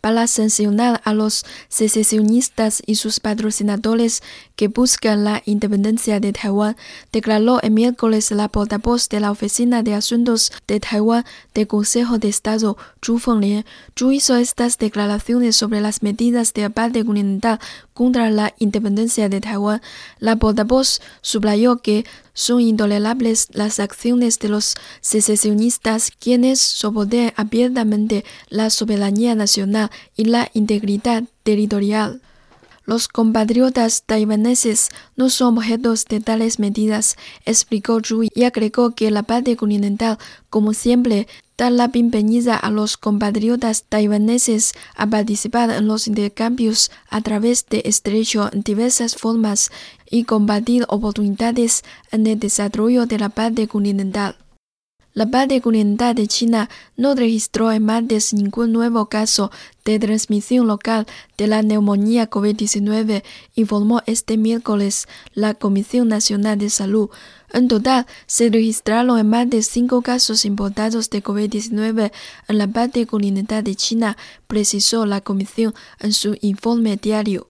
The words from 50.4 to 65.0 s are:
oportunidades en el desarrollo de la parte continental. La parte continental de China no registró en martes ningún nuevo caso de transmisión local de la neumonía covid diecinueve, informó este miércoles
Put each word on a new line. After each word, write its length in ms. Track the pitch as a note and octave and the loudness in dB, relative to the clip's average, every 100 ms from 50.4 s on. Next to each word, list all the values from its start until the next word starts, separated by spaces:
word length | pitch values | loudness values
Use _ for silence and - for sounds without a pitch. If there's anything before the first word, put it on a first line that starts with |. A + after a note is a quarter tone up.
| G#3 G#3 A#3 A#3+ - | 2 0 2 0 0
oportunidades 960 | G#3 G#3+ G3+ G#3 G3 A#3 A#3+ A#3 - - - _ | -2 -2 -2 -2 0 -2 0 0 0 -6 -20 _
en 160 | A3 A3 | 0 0
el 120 | G#3+ | 0
desarrollo 680 | G#3 - G3+ A3+ A3 B3 A#3+ | -2 -2 -2 0 2 2 2
de 100 | G#3+ | -2
la 120 | G#3 | -4
parte 380 | G#3+ A3+ A3+ A3 | -2 -2 -2 -2
continental. 680 | G#3 G3+ G3 G3 G3+ G3+ - - _ _ _ _ _ _ - | -2 -2 -2 -2 -4 -6 -8 -20 _ _ _ _ _ _ -4
La 80 | A3 | 0
parte 360 | B3+ C4+ C4+ | 2 2 2
continental 520 | A#3+ A3+ G#3 G#3 A#3+ | 2 2 2 2 0
de 140 | A#3+ G#3 | 2 0
China 420 | - A#3 A3+ G#3+ - - - | 0 0 0 -2 -8 -20 -2
no 180 | C4 C4+ | 0 2
registró 560 | A#3+ A3+ - - A3+ | 2 0 -2 0 2
en 140 | A3 G#3+ | 2 2
martes 480 | A3+ A#3 A3 - | 0 0 0 0
ningún 400 | G#3 G3+ A3 A#3 | 0 -2 0 0
nuevo 320 | A3+ A#3 A#3 G#3+ | 2 2 0 -2
caso 440 | G#3+ G#3+ - G3 - - _ - | -2 0 0 -2 -6 -20 _ -2
de 120 | G#3+ | 0
transmisión 720 | G#3 A3 - G#3 - B3 A#3 | 0 -2 0 -2 0 2 2
local 400 | G#3 - A3+ A3 - - - | 0 -2 -2 -4 -10 -20 -4
de 100 | G#3+ | 0
la 140 | A3 | 2
neumonía 680 | G#3+ G#3+ G3+ G3+ G#3 A#3 A3 | 2 2 2 2 2 2 0
covid 260 | G3+ G3+ | 0 0
diecinueve, 720 | G#3+ G#3 G#3 G3+ G#3+ A3 G3+ - - - - | 0 -2 -2 0 0 0 -2 -4 -20 -10 -2
informó 460 | G#3+ G#3 G#3 A#3+ - | 0 2 2 2 0
este 280 | A3+ - A3 | -4 -2 0
miércoles 720 | A3 A3+ A#3 G#3 G3+ G3+ | 0 0 0 0 0 -2